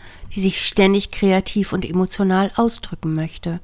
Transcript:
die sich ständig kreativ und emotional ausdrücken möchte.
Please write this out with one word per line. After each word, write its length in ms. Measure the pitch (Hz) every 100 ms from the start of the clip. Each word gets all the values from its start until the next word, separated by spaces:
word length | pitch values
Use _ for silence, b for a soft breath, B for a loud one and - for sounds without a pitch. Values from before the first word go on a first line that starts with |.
| B B B
die 60 | -
sich 260 | 190 - -
ständig 460 | - 196 202 -
kreativ 640 | - 196 190 196 - 190
und 100 | 180
emotional 680 | 180 180 185 - 196 185 196 -
ausdrücken 600 | 233 - - 165 160 156
möchte. 440 | 156 - 170 170